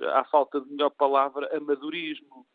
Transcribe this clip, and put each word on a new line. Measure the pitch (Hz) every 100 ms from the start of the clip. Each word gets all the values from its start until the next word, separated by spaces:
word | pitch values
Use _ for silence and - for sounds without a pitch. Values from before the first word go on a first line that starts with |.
à | - 131 -
falta | 151 135 143
de | 131
melhor | 143 147
palavra, | - 139 139 139 139 143 151
amadorismo. | 147 139 151 170 160 143 - 127 -